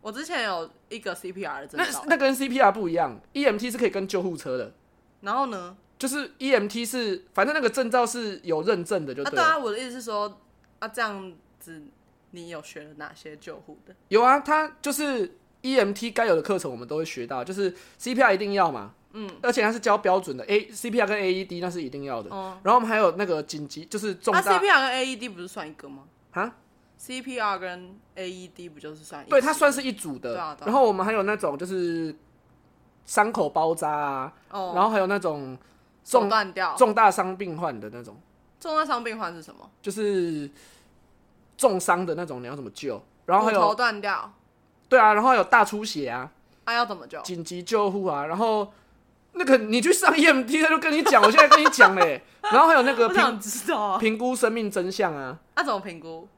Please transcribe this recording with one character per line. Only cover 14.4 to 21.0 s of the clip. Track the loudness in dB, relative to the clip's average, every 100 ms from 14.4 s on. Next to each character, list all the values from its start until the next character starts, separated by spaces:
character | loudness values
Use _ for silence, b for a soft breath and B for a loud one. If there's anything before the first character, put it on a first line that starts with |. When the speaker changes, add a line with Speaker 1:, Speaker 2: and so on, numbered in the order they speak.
| 2 0 0 -6
Speaker 2:
就 | -6
是 | -4 -2 -2 -4 -8 _ _
E | 0 2
M | 2
T | 0 -6
该 | -2 2
有 |
的 | 2
课 | 2 -4
程 | -4
我 | -12
们 | -8
都 | -6
会 |
学 | -6 -8 -8
到， | -8
就 | -8
是 | -4 -4 -4 B B
C | -6 0
P |
R | 2
一 | 2
定 | -2
要 | 0 0
嘛。 | -2 -14 _ _
Speaker 1:
嗯。 | -14 -14 -6
Speaker 2:
而 | -4
且 | 0
他 | 0
是 | -2
教 | 0 0
标 | 2 0
准 | -2 -12
的 | -2
，A，C | -2 -2 -10 -4
P | -2